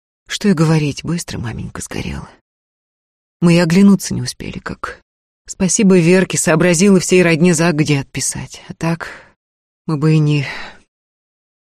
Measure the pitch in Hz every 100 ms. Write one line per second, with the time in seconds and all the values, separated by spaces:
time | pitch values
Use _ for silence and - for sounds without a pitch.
0 | _ _ - - 208 165 160 160 151 131
1 | 139 170 - - 120 107 92 - - -
2 | - 71 - _ _ _ _ _ _ _
3 | _ _ _ - 175 170 170 175 202 190
4 | - 120 123 - - - - - - -
5 | _ _ _ _ - - 185 - 196 185
6 | 165 185 185 147 - 156 180 165 202 190
7 | - 185 175 165 180 156 170 151 147 143
8 | 135 - - 135 131 - - - 165 165
9 | - - - _ _ _ _ _ - 156
10 | 156 156 151 147 139 - - - _ _
11 | _ _ _ _ _ _